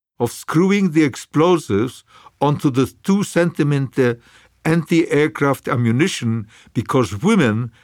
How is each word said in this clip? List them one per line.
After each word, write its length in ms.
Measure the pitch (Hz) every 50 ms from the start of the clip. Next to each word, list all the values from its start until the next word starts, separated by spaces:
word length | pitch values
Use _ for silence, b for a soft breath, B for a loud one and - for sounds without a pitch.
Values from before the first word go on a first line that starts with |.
| _ _ _ -
of 120 | 123 113
screwing 600 | - - - - - 156 185 196 202 208 190 180
the 120 | 151 160 156
explosives 1000 | 139 101 - - - - 147 156 180 180 165 - - 104 98 117 131 - - - b b b b b b b
onto 280 | 139 143 147 185 - 151
the 220 | 123 131 131 127 - _ -
two 200 | - 196 202 185
centimeter 960 | - - 175 175 175 - - 156 143 147 139 135 120 - - 127 120 117 120 b b b b b b b _ -
anti-aircraft 1000 | 156 160 170 156 - 170 165 170 160 160 143 151 156 - - 147 143 139 - - -
ammunition 800 | 147 123 120 113 113 123 165 196 - - 127 113 113 113 104 b b b b b b
because 500 | - 113 - - 135 123 92 98 101 104
women 480 | 196 226 196 143 113 104 113 123 113 b b